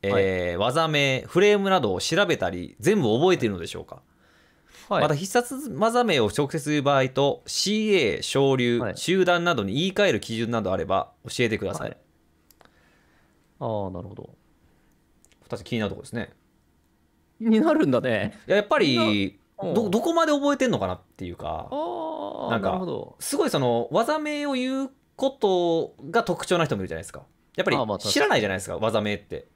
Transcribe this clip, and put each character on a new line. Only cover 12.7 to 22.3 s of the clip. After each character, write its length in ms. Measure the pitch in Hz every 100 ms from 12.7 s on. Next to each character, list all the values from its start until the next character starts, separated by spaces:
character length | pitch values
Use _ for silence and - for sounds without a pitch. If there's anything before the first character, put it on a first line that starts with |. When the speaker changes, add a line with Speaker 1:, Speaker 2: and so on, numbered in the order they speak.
| _ _ _ _ _ _ _ _ _
Speaker 2:
あ 40 |
ー、 260 | 120 107 98
な 120 | 92
る 60 | 95
ほ 60 |
ど。 140 | 98 - - _ _ _ _ _ _ _ _ _ _
Speaker 1:
二 120 | _ 107
つ 80 |
気 100 | -
に 40 | 120
な 80 | 104
る 40 |
と 40 |
こ 60 | 95
ろ 20 |
で 80 | -
す 20 |
ね。 220 | 120 95 _ _ _ _ _ _ _ _ _ _ _
Speaker 2:
気 80 | 226
に 140 | 220
な 120 | 311
る 140 | 311 175
ん 40 |
だ 120 | 123
ね。 360 | 127 110 104 - -
Speaker 1:
い 40 |
や、 60 | 190
や 40 |
っ 40 | 202
ぱ 120 | 302
り、 180 | 170 120
Speaker 2:
み 260 | 107 104
ん 140 | 98 - _ -
な、 60 | 190
う 20 |
ん。 40 |
Speaker 1:
ど-、 140 | 156 214
ど 120 | 202
こ 120 | 330
ま 140 | 330 320
で 60 |
覚 200 | 294 285
え 40 | 285
て 80 | 262
ん 40 |
の 80 | 143
か 100 | 95
な 60 |
っ 60 | 92 _ _
て 80 |
い 60 | 90
う 60 | 87
か、 320 | - 78 -
Speaker 2:
あ 40 |
ー、 760 | 277 330 - 320 320 -